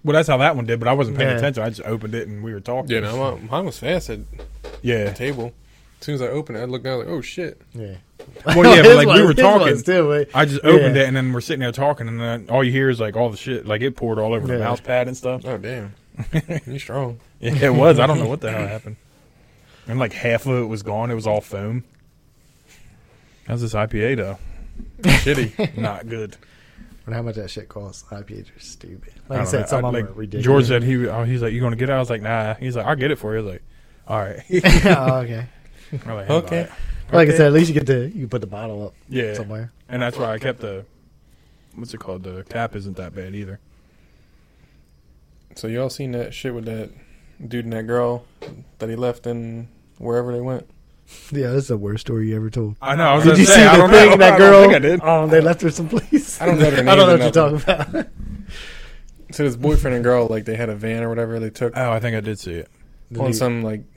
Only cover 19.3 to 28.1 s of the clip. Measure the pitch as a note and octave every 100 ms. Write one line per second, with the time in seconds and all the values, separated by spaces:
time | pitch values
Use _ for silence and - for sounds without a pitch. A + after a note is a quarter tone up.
19.3 | _ _ _ _ _ - A#2+ A#2 - A#2+
20.3 | A#2 C3+ B2 A2+ A2 G#2 G#2 A#2+ A2+ G#2+
21.3 | G#2+ - G2 G#2 B2 - _ _ _ _
22.3 | _ _ _ _ _ - _ _ _ _
23.3 | _ - A#2+ A#2 G#2+ A2 A2 A2+ B2+ F#2+
24.3 | G2 - - - - - - F3+ C3+ -
25.3 | C#3+ A2 - G#3 G#2+ A2 G2 A2+ A2+ G#2
26.3 | - _ _ _ _ - - - A2+ A#2
27.3 | G#2+ G2 - G2+ G#2 G2+ F#2+ -